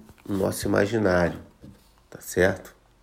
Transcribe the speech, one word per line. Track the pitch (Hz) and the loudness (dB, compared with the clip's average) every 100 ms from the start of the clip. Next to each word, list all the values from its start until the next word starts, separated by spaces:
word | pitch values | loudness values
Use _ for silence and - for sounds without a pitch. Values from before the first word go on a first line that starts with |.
| - - - | -18 -18 -8
no | 98 | -2
nosso | 98 98 104 | -2 -2 0
imaginário, | 101 101 110 104 90 85 82 - _ - - _ _ _ | 2 2 2 2 2 2 -2 -12 _ -20 -20 _ _ _
tá | - | -20
certo? | - - 92 95 - - _ _ | -6 2 2 2 -8 -20 _ _